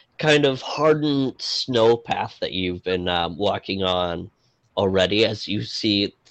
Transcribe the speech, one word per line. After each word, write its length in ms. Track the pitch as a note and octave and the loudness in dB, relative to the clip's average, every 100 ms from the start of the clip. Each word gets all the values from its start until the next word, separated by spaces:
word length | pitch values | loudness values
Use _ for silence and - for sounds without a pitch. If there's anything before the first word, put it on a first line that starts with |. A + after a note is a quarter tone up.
| _ - | _ -4
kind 280 | D#3 D3 C#3+ | 2 4 4
of 160 | B2+ | 0
hardened 760 | - - D#3 D#3 D3+ C#3 C3 - | -6 0 2 4 2 0 -2 -4
snow 560 | - - - A#2+ A2+ A#2 | -6 -6 -2 4 4 4
path 420 | - F#2+ G#2+ - | 0 -4 -4 -6
that 100 | - | -6
you've 300 | F#2 F#2 F2 | -4 -4 -4
been, 240 | F#2 F#2 F2+ | -4 -2 0
um, 300 | F2 E2+ E2+ | -2 -2 -2
walking 460 | G2+ G2 - G2 | -2 -2 -4 -4
on 460 | F#2 F2+ F2 F2 F#2 - _ _ _ - | 0 0 -2 -4 -10 -16 _ _ _ -2
already, 500 | G2 F#2+ F#2 G#2 G#2+ | 0 2 2 2 0
as 220 | G#2+ - | 0 -6
you 140 | G#2 | -6
see 500 | A#2 - A2 G2+ G2+ - _ | -6 -4 0 0 0 -6 _